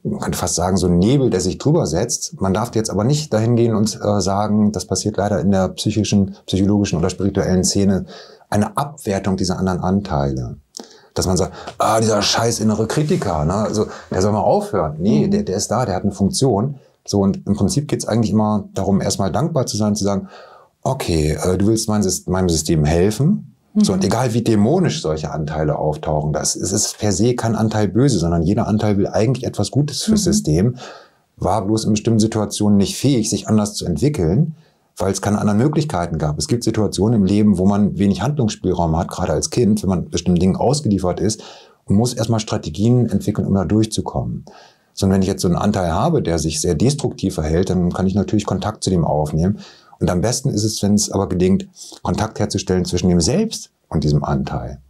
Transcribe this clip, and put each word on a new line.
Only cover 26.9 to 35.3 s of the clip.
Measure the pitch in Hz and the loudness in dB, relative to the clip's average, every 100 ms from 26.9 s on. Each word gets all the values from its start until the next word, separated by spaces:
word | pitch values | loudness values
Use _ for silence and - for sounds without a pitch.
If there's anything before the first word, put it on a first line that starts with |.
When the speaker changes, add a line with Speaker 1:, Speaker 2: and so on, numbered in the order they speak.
| - | -2
Speaker 1:
per | 107 | -2
se | 95 117 123 | 2 2 2
kein | 113 110 | -2 0
Anteil | 110 107 104 | 0 0 0
böse, | 98 143 101 | 2 4 2
sondern | 82 85 | 2 2
jeder | 82 107 - | 2 0 0
Anteil | 104 107 101 | 0 2 2
will | 95 | 2
eigentlich | 95 117 127 113 | 2 2 0 -4
etwas | - 101 | -4 -2
Gutes | 135 147 123 | 0 -2 -2
fürs | - 214 | 0 2
Speaker 2:
Mhm. | - | 2
Speaker 1:
System, | 208 160 156 202 - - - - _ _ - | 0 2 2 2 -2 -14 -20 -20 _ _ -6
war | 90 104 98 | -2 0 0
bloß | 110 110 | 0 2
in | |
bestimmten | 107 113 113 | 0 2 2
Situationen | 107 110 101 - 104 101 | 2 0 -2 0 2 4
nicht | 92 - | 2 0
fähig, | 127 131 110 | 0 2 0
sich | 95 - | -4 0
anders | 107 104 - | 0 0 -4
zu | 82 | -4
entwickeln, | 76 139 147 80 104 165 - _ _ _ - | 0 0 2 2 2 0 -4 _ _ _ -4
weil | 98 | -2
es | 95 | 0
keine | 98 | 0